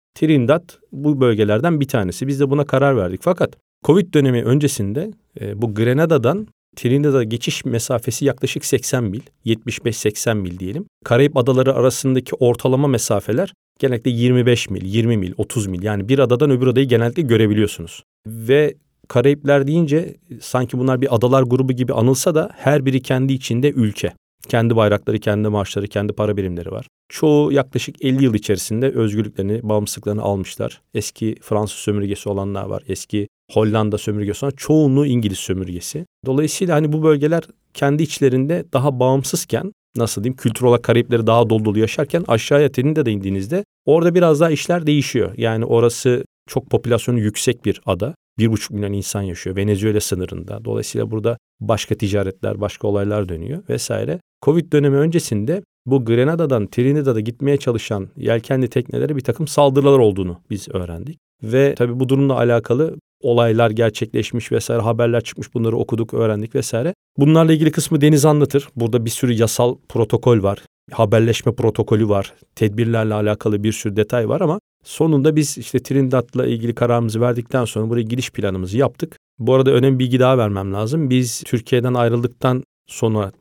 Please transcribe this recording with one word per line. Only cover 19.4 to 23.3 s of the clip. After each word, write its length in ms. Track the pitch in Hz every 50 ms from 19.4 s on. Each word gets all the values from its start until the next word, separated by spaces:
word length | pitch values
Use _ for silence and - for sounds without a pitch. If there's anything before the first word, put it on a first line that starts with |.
| - 139 143 143 139
deyince 500 | 139 156 170 170 143 143 160 180 - - - _ - 131 110
sanki 380 | - - - 127 127 120 - 127
bunlar 220 | 127 131 131 123
bir 140 | 127 135 127
adalar 280 | 110 117 123 131 135 131
grubu 300 | 120 123 127 131 131 131
gibi 200 | 120 127 120 131
anılsa 420 | 120 113 123 139 - - 185 165
da 160 | 156 170 208 -
her 300 | - - 131 147 147 131
biri 160 | 135 127 135 -
kendi 300 | - 135 127 131 135